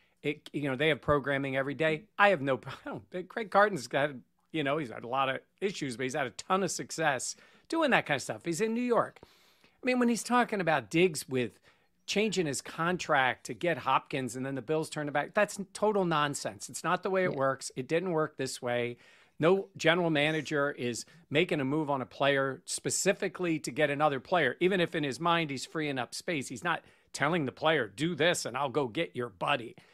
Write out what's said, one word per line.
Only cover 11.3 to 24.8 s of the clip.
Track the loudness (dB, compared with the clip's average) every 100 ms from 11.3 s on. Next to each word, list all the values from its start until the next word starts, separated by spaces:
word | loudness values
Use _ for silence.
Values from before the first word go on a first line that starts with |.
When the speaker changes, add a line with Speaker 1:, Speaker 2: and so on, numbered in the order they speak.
| -2 -2 -6 _ _ _ _ -4
Speaker 1:
changing | 0 2 2 -2
his | -4
contract | -8 -2 0 0 2 4 4 0 -8
to |
get | -4 -2 0
Hopkins | 2 2 0 -6 -4 -6
and | -6
then | -6
the |
Bills | -2 -2 -2
turn | -6 -2
it |
back, | -2 0
that's | 0 0 -2 -12
total | 0 2 2 2
nonsense. | 2 2 0 -8 -10 -12
It's | -6
not | 0 0
the | 0
way | 0
it | 0
Speaker 2:
Yeah. | 2
Speaker 1:
works. | 0 0 -8 -8
It | -2
didn't | -2 0
work | 0 -2 -4
this | -6 -4
way. | -2 -2 -2 -6 -18 -20 _ _
No | 4 4 0 0
general | 2 4 2
manager | 2 2 0 -2 -2 -2
is | -2 -4 -6 -10 -20 _
making | 0 2 0
a | 0
move | 0 0
on | -2
a | -4
player | 0 2 2 0 -4 -8
specifically | -6 -4 0 0 0 -4 -2 -2 -2
to | -4
get | 0 0
another | 4 2 2
player, | 0 2 2 2
even | 2
if | 2